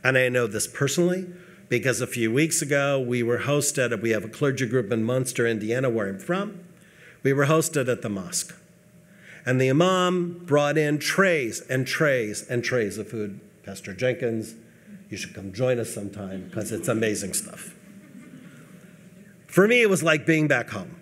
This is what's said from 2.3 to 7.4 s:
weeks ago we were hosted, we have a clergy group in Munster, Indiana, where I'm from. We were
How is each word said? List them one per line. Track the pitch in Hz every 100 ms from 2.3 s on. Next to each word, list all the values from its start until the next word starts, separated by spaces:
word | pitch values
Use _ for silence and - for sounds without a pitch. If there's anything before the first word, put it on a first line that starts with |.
weeks | 123 160 160
ago | 147 143 139 139
we | 123 123
were | 117 120
hosted, | 120 147 143 - 123 110
we | 113
have | 107
a | 107
clergy | - 147 123 123
group | 123 98
in | 113
Munster, | 113 127 127 - 117
Indiana, | 113 107 123 131
where | 113 98
I'm | 98
from. | - 180 208 - - - - - - -
We | 135
were | 139